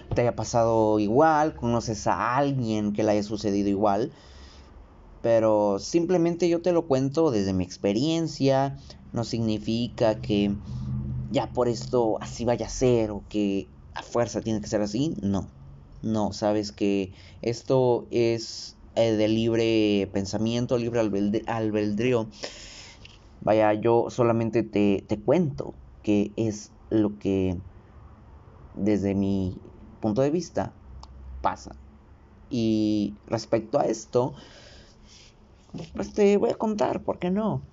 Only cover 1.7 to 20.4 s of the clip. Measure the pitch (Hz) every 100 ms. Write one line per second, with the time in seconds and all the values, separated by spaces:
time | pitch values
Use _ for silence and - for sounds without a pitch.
1.7 | 117 120 104 113 90 113 127 143 135 113
2.7 | 107 104 104 107 104 104 104 104 101 101
3.7 | 98 104 101 143 - - - - - -
4.7 | - - - - - 117 113 110 107 104
5.7 | 98 - 170 170 180 170 170 175 170 180
6.7 | 170 165 131 139 160 160 107 98 92 87
7.7 | - 101 104 156 165 160 - 135 135 139
8.7 | 139 - - - 120 113 117 110 107 104
9.7 | 117 120 - 113 107 - 104 101 101 -
10.7 | - - - - - - 123 113 - 120
11.7 | 110 - 123 113 101 - - 117 117 110
12.7 | - 127 120 107 101 - 107 101 98 -
13.7 | - - - - 120 117 107 117 107 104
14.7 | 110 104 107 156 - 98 98 - - -
15.7 | - - - 113 110 98 - 104 107 104
16.7 | - 101 101 95 - - - 113 120 -
17.7 | 131 127 120 - 120 117 113 113 - -
18.7 | - - - 113 107 110 113 117 113 113
19.7 | 110 107 101 95 98 95 104